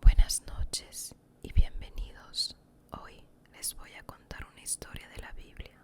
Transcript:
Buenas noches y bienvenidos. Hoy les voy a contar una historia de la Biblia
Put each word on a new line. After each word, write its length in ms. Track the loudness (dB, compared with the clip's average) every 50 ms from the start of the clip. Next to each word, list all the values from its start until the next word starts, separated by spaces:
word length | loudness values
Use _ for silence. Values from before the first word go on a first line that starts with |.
Buenas 400 | 12 10 12 12 8 6 6 -4 -4
noches 680 | -6 -4 -4 -4 -4 -4 -8 -10 -10 -14 -14 -14 -14 -16 -20 -20 -20 -20 -20 -18
y 80 | -2 6
bienvenidos. 1000 | 6 6 6 4 -6 -10 -8 -8 -8 -10 -10 -10 -18 -20 -16 -8 -8 -8 -8 -8 -16 -20 -20 -20 -20 -20 -14
Hoy 320 | -14 -14 -14 -14 -20 -20 -20 -20 -20 -20 -20 -20 -20
les 220 | -12 -10 -10 -10
voy 180 | -10 -14 -16 -18
a 100 | -20 -18
contar 420 | -18 -20 -20 -16 -16 -14 -14 -14 -16
una 100 | -16 -20
historia 460 | -10 -10 -10 -10 -10 -14 -14 -16 -16 -16
de 80 | -16 -16
la 100 | -14 -14 -14
Biblia 440 | -14 -16 -16 -16 -18 -18 -18 -18 -20